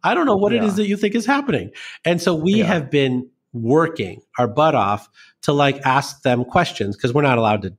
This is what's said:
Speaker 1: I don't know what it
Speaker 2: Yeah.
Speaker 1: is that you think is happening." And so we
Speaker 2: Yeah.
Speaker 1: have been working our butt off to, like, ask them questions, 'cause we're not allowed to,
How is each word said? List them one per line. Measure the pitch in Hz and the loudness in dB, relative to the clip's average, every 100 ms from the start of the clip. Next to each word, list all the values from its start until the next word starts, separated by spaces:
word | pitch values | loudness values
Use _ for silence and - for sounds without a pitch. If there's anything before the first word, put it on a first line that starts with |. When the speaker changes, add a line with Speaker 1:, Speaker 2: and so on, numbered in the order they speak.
Speaker 1:
I | 170 | 0
don't | 254 302 | 0 2
know | 202 | 2
what | 202 | 2
it | 233 | 2
Speaker 2:
Yeah. | 220 | 0
Speaker 1:
is | 196 | 0
that | 208 | -2
you | 202 | 0
think | 208 233 | 0 -2
is | 226 | 0
happening." | 277 285 143 92 - - - 165 | -2 0 -4 -4 -14 -20 -6 -2
And | 175 | 0
so | 190 | 0
we | 165 160 208 | 0 2 2
Speaker 2:
Yeah. | 180 | 2
Speaker 1:
have | 180 135 | 0 0
been | 143 135 127 127 _ _ | 0 2 -2 -6 _ _
working | 120 113 147 165 - 98 98 _ - | -8 0 2 2 -2 -10 -10 _ -2
our | 123 | -2
butt | 110 156 139 | 2 2 2
off | 98 104 - _ - _ | 0 -2 -8 _ -20 _
to, | - | -2
like, | 143 143 139 139 | 2 2 2 0
ask | 131 139 - | 0 -2 -4
them | 131 123 127 | -2 0 0
questions, | 180 170 - 101 104 | 0 -2 -4 -6 -4
'cause | 127 | -2
we're | 131 | 0
not | 147 120 | 2 2
allowed | 110 107 | 2 0
to, | 98 | -4